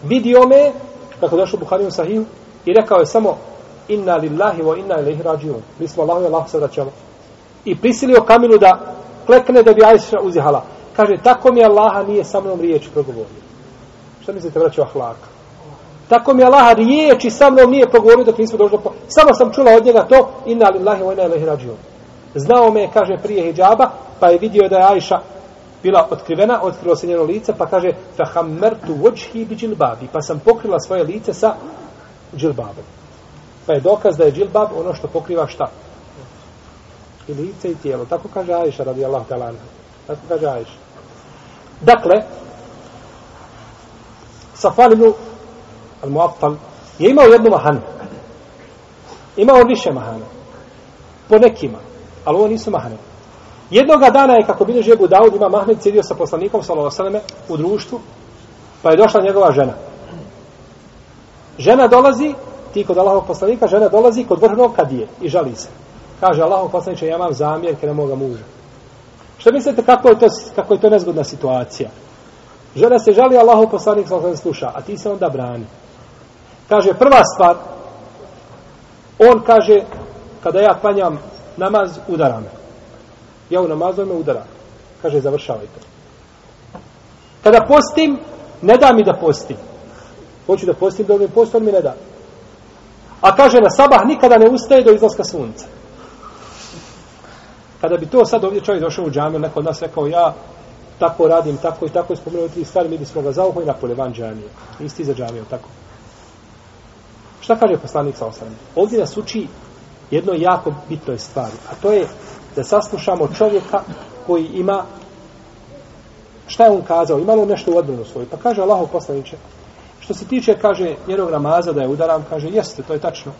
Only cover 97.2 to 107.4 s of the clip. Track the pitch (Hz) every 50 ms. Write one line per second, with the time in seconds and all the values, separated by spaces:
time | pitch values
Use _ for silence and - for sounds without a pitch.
97.2 | - - - - - - - - - _ - - - 165 175 170 156 156 - 254
98.2 | 220 214 - 220 190 190 202 202 - - 202 175 151 165 151 - 180 156 131 143
99.2 | 147 156 160 156 151 151 - 156 147 160 151 - 170 156 - 165 147 143 165 170
100.2 | 170 160 - - - - - - - - - - - - - - 170 165 165 -
101.2 | 170 156 165 165 160 151 143 135 - 165 160 - 170 151 151 180 175 - 180 -
102.2 | - - 170 175 165 165 151 175 160 - - 185 175 165 165 156 143 135 - 156
103.2 | 139 143 131 151 185 190 180 175 170 151 135 - - 120 120 120 131 123 117 110
104.2 | 117 110 107 107 104 107 - - - - - - 147 147 - - 165 139 139 120
105.2 | 127 117 117 117 107 - - 120 - - - - - - - - - - _ _
106.2 | - _ _ _ _ _ - _ _ - _ - _ - - _ _ _ - -
107.2 | - - - -